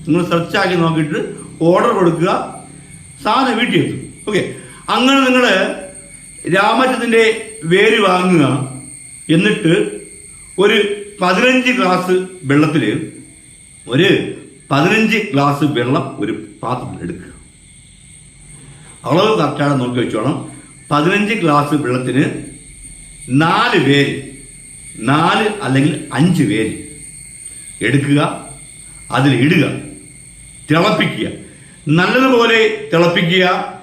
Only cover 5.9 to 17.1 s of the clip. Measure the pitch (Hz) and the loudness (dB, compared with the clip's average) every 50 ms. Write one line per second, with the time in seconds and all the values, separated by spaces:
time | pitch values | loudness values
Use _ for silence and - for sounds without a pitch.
5.9 | - - - - - - - - - - - - 165 190 202 220 226 247 262 254 | -18 -20 -20 -20 -20 -20 -20 -20 -20 -12 -4 0 2 2 2 2 2 2 2 0
6.9 | 254 220 233 233 226 226 226 220 220 - - - - - 147 160 180 196 208 220 | 0 -2 -2 2 2 4 4 4 0 -2 -8 -12 -14 -10 -2 0 2 4 4 4
7.9 | 220 233 202 185 180 180 185 185 180 160 139 127 131 127 131 - - - - - | 4 2 2 2 2 2 2 2 4 4 4 2 0 -2 -4 -6 -10 -14 -16 -18
8.9 | - - - - - - - - 156 170 196 214 180 - - 160 175 208 - - | -20 -20 -20 -20 -20 -18 -2 0 0 2 2 2 0 0 0 2 2 2 0 -2
9.9 | - - - - - - - - - - - - - - 190 208 226 214 208 - | -6 -10 -16 -18 -20 -20 -20 -20 -20 -20 -20 -12 -2 0 2 4 4 2 2 0
10.9 | - - - - - - 185 180 190 214 240 254 254 254 247 254 247 196 190 180 | -4 -6 -10 -14 -6 -2 0 0 2 2 2 4 2 2 2 0 0 0 0 0
11.9 | 180 175 180 185 185 185 185 - - - - 131 139 147 160 147 151 156 113 104 | 0 0 0 0 0 0 0 -4 -10 -10 -2 0 2 2 2 2 2 0 -2 -2
12.9 | 120 160 - - - - - - - - _ - - - - - - - - 110 | -2 -4 -8 -10 -14 -18 -20 -20 -20 -20 _ -20 -20 -20 -20 -20 -20 -20 -10 -4
13.9 | 120 143 185 196 147 - - - - - - - - - - - 135 139 160 180 | 0 2 2 2 2 0 -2 -6 -10 -12 -16 -20 -20 -20 -8 -4 -2 0 2 2
14.9 | 214 220 220 214 220 214 - - 135 139 143 147 139 - 156 135 - 120 117 123 | 2 2 2 2 0 -2 -2 -2 0 0 0 0 0 0 0 0 0 -2 -2 0
15.9 | 143 170 - - - - 101 110 101 - - - - - - 113 127 127 - 98 | -2 -2 -2 -6 -8 -8 -6 -6 -6 -8 -12 -16 -16 -12 -8 -8 -6 -8 -8 -12
16.9 | 92 - - 87 | -12 -10 -10 -10